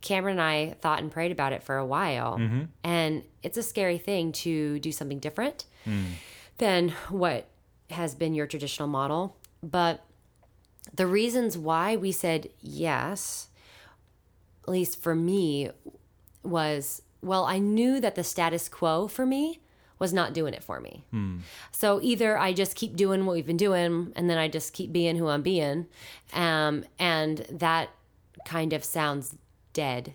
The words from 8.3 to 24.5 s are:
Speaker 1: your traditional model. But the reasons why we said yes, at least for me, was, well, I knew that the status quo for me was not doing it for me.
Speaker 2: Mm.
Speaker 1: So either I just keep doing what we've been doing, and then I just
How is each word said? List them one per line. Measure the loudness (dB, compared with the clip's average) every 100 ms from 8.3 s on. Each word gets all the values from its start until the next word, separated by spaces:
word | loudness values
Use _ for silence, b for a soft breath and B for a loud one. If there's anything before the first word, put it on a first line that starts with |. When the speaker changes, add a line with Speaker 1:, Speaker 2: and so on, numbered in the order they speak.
| 0
Speaker 1:
your | -2
traditional | -4 -6 -4 -2
model. | 0 0 0 -2 -8 -20 _
But | -4 2 2 0 -8 _ _ _ _ _ _ _ -20
the | -2 2
reasons | 4 4 2 0 -2
why | 0 2 2 0
we | 0
said | 0 0 0 -2 -16
yes, | -14 -4 0 0 0 -4 -6 -8 -12 B B B B B _ _ _ _ _ _
at | -4
least | 0 0 -2
for | -2 0
me, | 2 2 2 0 -4 -8 -18 -20 _ _ -20 _
was, | -4 0 0 -2 -4 -10 -14 _
well, | -2 0 2
I | 2
knew | 2 4 4 4
that | 2
the | 0
status | -4 0 0 0 -4
quo | -2 2 2 0
for | 0 0
me | 2 0 -4 b b b b
was | 0
not | 2 0
doing | 0 -2
it | -4
for | -8 -10
me. | -10 -16 -8
Speaker 2:
Mm. | -4 -2 -4 -10 B B
Speaker 1:
So | -2 2 4
either | 4 4 4 4
I | 2
just | 2 0 0
keep | -6 2
doing | 2 4 2
what |
we've | 0 0
been | 2
doing, | 4 4 4 2 -2 0
and | 2
then | 4
I |
just | 2